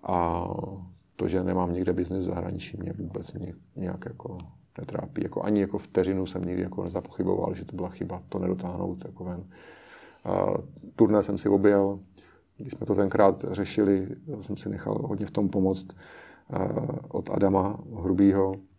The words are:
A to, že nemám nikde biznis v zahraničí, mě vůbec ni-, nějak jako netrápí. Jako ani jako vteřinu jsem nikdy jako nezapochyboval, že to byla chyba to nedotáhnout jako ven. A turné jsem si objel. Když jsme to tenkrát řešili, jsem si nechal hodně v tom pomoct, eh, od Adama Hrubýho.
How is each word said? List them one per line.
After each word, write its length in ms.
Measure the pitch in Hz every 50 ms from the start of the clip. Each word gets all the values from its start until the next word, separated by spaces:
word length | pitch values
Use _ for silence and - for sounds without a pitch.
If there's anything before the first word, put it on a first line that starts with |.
| -
A 420 | 92 95 90 87 85 85 87 87 92 95 - - 98 98 95 90 92 - _ _ _ _
to, 120 | - - 90
že 160 | - 95 92
nemám 300 | 92 90 92 90 87 87
nikde 200 | 90 92 90 90
biznis 300 | 90 90 85 92 95 92
v 40 | 92
zahraničí, 500 | 92 90 90 92 92 - 90 - - 101
mě 160 | 92 92 92 101
vůbec 360 | 104 - 98 101 92 - -
ni-, 200 | - 87 90 85 - - _ _
nějak 300 | - 95 90 92 92 -
jako 320 | - - - - - - 90 - - - - _ _ _ -
netrápí. 440 | 131 - - - - - - - 98
Jako 180 | 95 - -
ani 200 | - 101 107 104
jako 160 | 98 98 - -
vteřinu 480 | - - - - 92 92 95 95 95
jsem 200 | 90 - 95 92
nikdy 160 | 87 90 92
jako 220 | 92 92 92 92 95
nezapochyboval, 720 | 90 87 92 - - - - 95 92 95 92 - - 92
že 100 | 92 -
to 100 | - -
byla 140 | 92 90 90
chyba 320 | - - - 90 90 90 - -
to 100 | - 95
nedotáhnout 680 | 92 92 92 90 92 90 90 90 92 92 90 90 -
jako 180 | - - - 92
ven. 200 | 90 90 87 92 92 - - - - - - - - - - - - - _ _
A 200 | - 95 95 50 - - - - - - - - - -
turné 280 | - 117 101 107 104 98
jsem 140 | - 104 90
si 120 | - 104
objel. 500 | 101 98 95 101 101 101 98 98 98 95 92 - _ - - - _ _ _ _ _ _
Když 160 | - - -
jsme 120 | - -
to 100 | - 104
tenkrát 500 | 92 101 95 - - 104 98 92 92 - -
řešili, 560 | 95 98 101 - - - 107 98 101 95 95 95 - - - 156 143 107
jsem 160 | 98 - 104 -
si 120 | - 101
nechal 320 | 104 98 - 107 104 107 107
hodně 220 | 110 104 98 101
v 60 | 101
tom 180 | - - 104 95
pomoct, 380 | 98 101 95 95 95 95 - - - - - - - - - - - - _ _ -
eh, 140 | - 95 - 107 104 - - - - - -
od 200 | - - - -
Adama 500 | 101 98 98 95 101 98 92 98 - - - - 117 107 -
Hrubýho. 520 | 92 95 92 98 98 95 98 95 95 95 98 - _ _